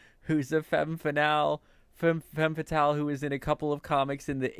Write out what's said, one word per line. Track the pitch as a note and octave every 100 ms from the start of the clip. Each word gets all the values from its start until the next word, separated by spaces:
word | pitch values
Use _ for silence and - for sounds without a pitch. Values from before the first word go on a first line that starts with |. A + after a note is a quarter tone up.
| - _
who's | - D#3 C3
a | D#3
femme | D#3 D#3 D#3 D#3+
fanale, | D3+ D3 D3+ D3+ C#3+ D3+ _ _ _
femme, | - E3 E3
femme | - D3+ D#3+
fatale | D#3+ D#3 D#3+ D3
who | D3 D3
is | C#3
in | C#3+
a | C#3
couple | D3 D3+ D3+
of | C#3+
comics | - C#3+ C#3 C#3 -
in | C3+
the | B2+ -